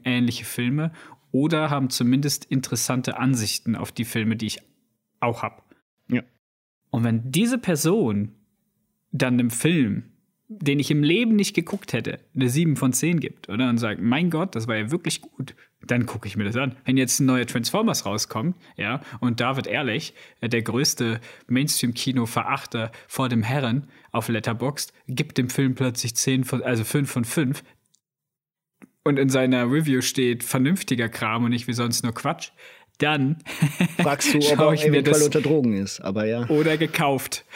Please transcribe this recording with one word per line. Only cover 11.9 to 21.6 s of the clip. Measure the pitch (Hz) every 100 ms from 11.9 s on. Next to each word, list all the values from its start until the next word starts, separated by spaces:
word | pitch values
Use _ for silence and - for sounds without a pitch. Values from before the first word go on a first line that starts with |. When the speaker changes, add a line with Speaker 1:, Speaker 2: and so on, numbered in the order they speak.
Speaker 1:
hätte, | 120 - - _ -
eine | 123
sieben | 131 170 135
von | 135
zehn | 120 156 170
gibt, | - - -
oder? | 107 127
Und | 117
sagt, | 117 87
„Mein | 107 135 175
Gott, | 160 196 117
das | 113
war | 110
ja | 110
wirklich | 175 165 -
gut“, | - - 131 - - _ -
dann | 123 117
gucke | 113 104
ich | 104
mir |
das | 101 117
an. | 135 -
Wenn | - 131
jetzt | 123 -
ein | 135
neuer | 127 120
Transformers | 123 113 196 220 147 104
rauskommt, | 107 - 110 156 185 - -
ja, | 104 135 - -
und | 123 117
da | 120 135
wird | 95
ehrlich, | 113 135 117 - - - _
äh, | 117
der | 117
größte | 110 117 151 - 117 113 - - -
Mainstream-Kino-Verachter | 123